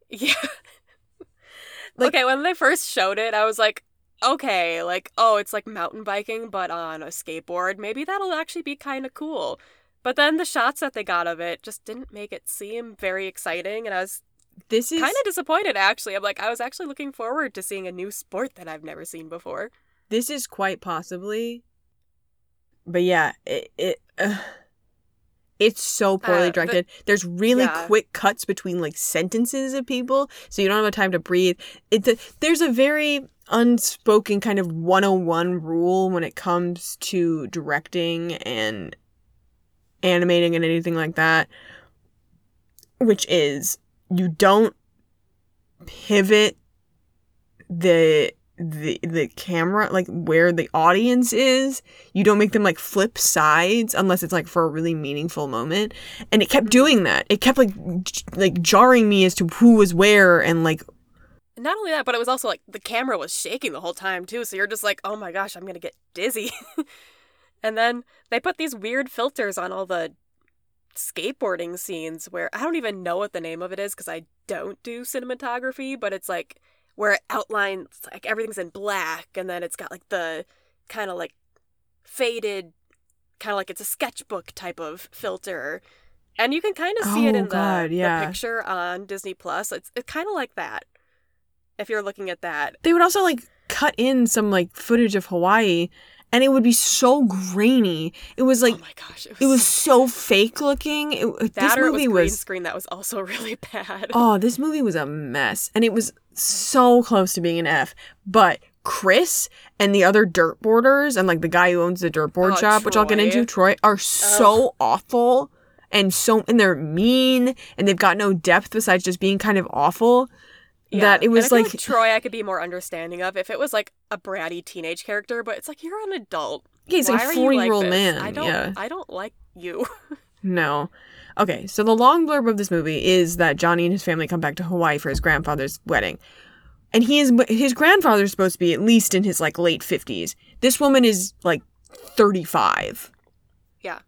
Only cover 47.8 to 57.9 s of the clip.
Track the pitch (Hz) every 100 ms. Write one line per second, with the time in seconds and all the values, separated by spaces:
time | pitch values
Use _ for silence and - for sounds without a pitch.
47.8 | 185 165 160 156 123 - _ - 170 151
48.8 | 156 - 170 165 131 - - 170 175 202
49.8 | 214 190 185 170 165 160 175 170 - 147
50.8 | 165 190 240 247 240 226 262 262 269 262
51.8 | - - _ 185 208 208 208 220 196 -
52.8 | - 196 214 - - 175 151 156 180 233
53.8 | 220 - 196 180 165 180 170 180 165 156
54.8 | 170 160 147 147 160 - 143 117 139 190
55.8 | 214 - - - 226 214 196 285 220 247
56.8 | 294 240 156 71 - 202 247 262 220 196
57.8 | 175